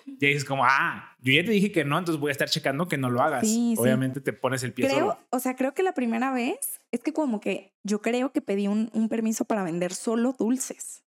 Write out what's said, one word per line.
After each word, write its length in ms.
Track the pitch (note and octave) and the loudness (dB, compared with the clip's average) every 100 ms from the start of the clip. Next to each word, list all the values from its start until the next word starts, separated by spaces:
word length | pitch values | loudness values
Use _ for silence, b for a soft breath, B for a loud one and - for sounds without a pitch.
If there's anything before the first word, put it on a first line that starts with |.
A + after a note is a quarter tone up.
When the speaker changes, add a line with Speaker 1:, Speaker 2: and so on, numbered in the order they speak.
| - | -16
Speaker 1:
ya 220 | C#4 C#3+ | -2 0
dices 180 | C#3+ C#3 | 2 0
como, 180 | C3+ B2 | 0 4
"Ah, 500 | C3+ E3 A#2 - _ | 4 0 -4 -12 _
yo 140 | B2+ | 2
ya 100 | C#3 | 4
te 80 | F#3 | 4
dije 200 | G#3 G3+ | 4 2
que 120 | E3+ C#3+ | 2 0
no, 120 | D3+ | 0
entonces 200 | F3 D#3 | 0 -2
voy 100 | C#3+ | -2
a 20 | |
estar 180 | C#3 D3 | -2 -2
checando 380 | - C#3+ C#3 F3 | -2 -2 -2 -2
que 100 | C#3+ | -2
no 120 | B2+ | 0
lo 120 | B2 | 2
hagas". 260 | D3+ C#3+ G#3+ | 2 2 0
Speaker 2:
Sí, 260 | A3+ A#3+ A3+ | 2 2 2
sí. 60 | |
Speaker 1:
Obviamente 400 | A#2+ C3 C3 C3+ | 4 4 0 -2
te 120 | C3+ | -4
pones 300 | - B2+ B2+ | -2 0 0
el 100 | B2 | -2
pie 140 | - C4+ | 0 0
Speaker 2:
Creo, 120 | C4+ | 2
Speaker 1:
solo. 200 | F#4+ - _ | 0 -2 _
Speaker 2:
o 80 | B3+ | -4
sea, 160 | B3+ B3+ | -2 -2
creo 180 | C4 | -2
que 100 | C#4 | 0
la 100 | F#4+ | 0
primera 380 | D#4+ A#3+ A3+ C4 | 0 0 0 0
vez, 480 | C4 A#3+ A4+ - - _ | 0 -2 -4 -6 -10 _
es 100 | A#3+ | -6
que 100 | - | -4
como 260 | D#4 D4 G#3+ | -2 0 -2
que 340 | - F#3+ - _ | -2 -6 -8 _
yo 180 | G3 G#3 | -4 -2
creo 300 | A3+ B3 C4 | 0 0 0
que 100 | - | -2
pedí 260 | - G3+ G3+ | -2 0 0
un, 220 | G#3 A3+ | 0 -2
un 160 | A3+ A3 | 0 0
permiso 360 | A3+ A3+ A3 - | 0 -2 -2 0
para 180 | A3 | -2
vender 300 | F3+ E3+ F3 | 0 -2 -2
solo 400 | F#3 - A3+ A#3 C4 | -4 -2 0 0 0
dulces. 640 | G#3 B3+ - - - - _ | 0 -2 -4 -10 -14 -16 _